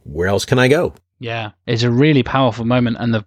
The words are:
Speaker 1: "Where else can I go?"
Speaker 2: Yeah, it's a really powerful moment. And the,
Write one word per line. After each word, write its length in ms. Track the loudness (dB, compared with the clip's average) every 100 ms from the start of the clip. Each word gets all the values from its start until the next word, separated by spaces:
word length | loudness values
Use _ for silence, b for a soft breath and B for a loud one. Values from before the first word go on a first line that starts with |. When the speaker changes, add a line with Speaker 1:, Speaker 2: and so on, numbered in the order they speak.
Speaker 1:
"Where 220 | -12 -4 -2
else 160 | -2
can 140 | 0 2
I 100 | 2
go?" 260 | 2 0 -6 _ -16
Speaker 2:
Yeah, 300 | -10 -8 -10 -10 -6
it's 160 | -2
a 60 | 0
really 320 | 2 4 4
powerful 420 | 2 0 0 0
moment. 320 | 0 0 0 -2
And 120 | -2
the, 100 | -2